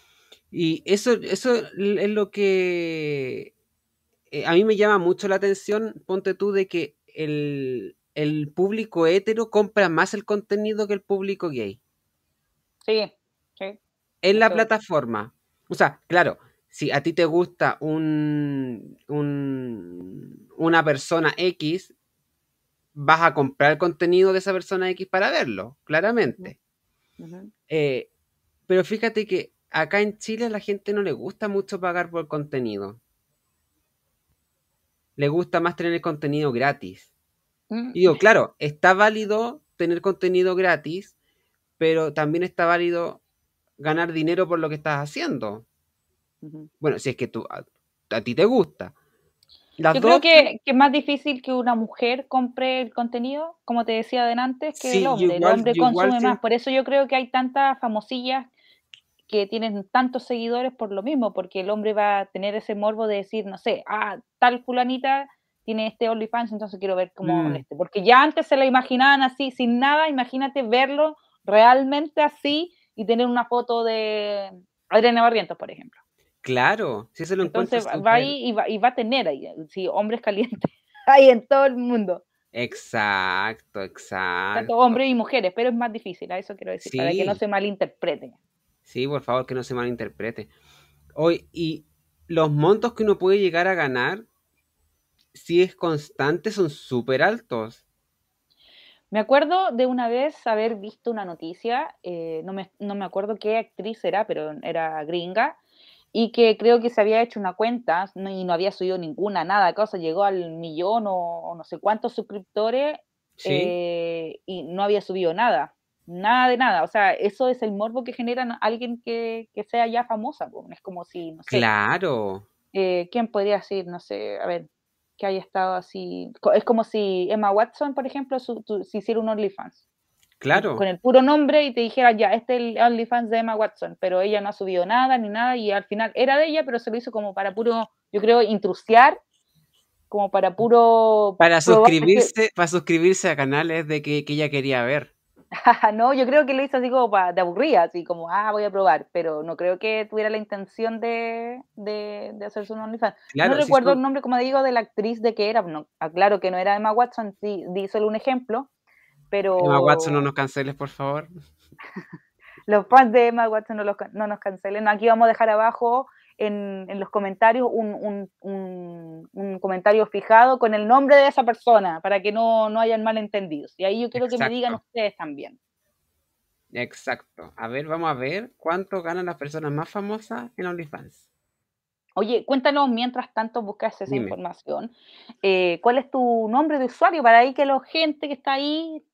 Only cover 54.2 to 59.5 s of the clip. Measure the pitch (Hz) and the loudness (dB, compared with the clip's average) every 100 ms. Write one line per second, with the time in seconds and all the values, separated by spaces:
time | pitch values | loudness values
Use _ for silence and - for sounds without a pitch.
54.2 | 240 233 254 254 302 294 254 220 190 233 | 0 0 -4 -4 -8 -8 -2 0 0 2
55.2 | 180 175 170 233 233 240 247 180 247 247 | 0 2 2 4 2 2 2 4 2 2
56.2 | 254 214 233 240 254 262 254 277 269 262 | 0 0 0 -2 0 -2 2 0 2 0
57.2 | 254 262 254 269 277 262 240 214 - 254 | -2 -2 -2 0 0 0 -2 -4 -6 -8
58.2 | 247 262 254 _ _ _ _ - _ _ | -4 -6 -6 _ _ _ _ -20 _ _
59.2 | - 214 202 | -4 -2 -2